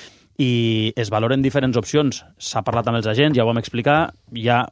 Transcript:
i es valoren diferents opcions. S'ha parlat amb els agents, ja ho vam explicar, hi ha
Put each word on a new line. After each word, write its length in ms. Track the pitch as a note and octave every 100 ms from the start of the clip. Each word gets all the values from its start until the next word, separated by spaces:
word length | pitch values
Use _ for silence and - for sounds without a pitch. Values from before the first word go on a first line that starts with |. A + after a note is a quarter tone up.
| - - _ -
i 520 | B2+ A#2+ A2+ A2 A2 B2
es 140 | G#2
valoren 280 | G#2+ A2+ C3+
diferents 340 | C3+ C#3 C3 A#2+
opcions. 460 | - D3 C#3 - - _
S'ha 220 | - A2+ A2+
parlat 220 | A#2 A#2
amb 80 | A#2
els 120 | A2
agents, 280 | A2+ D3+ B2
ja 60 | A2+
ho 40 |
vam 100 | A#2
explicar, 520 | - A#2+ C#3 D3+ E3 - _
hi 140 | A#2 A#2
ha 140 | A#2+ -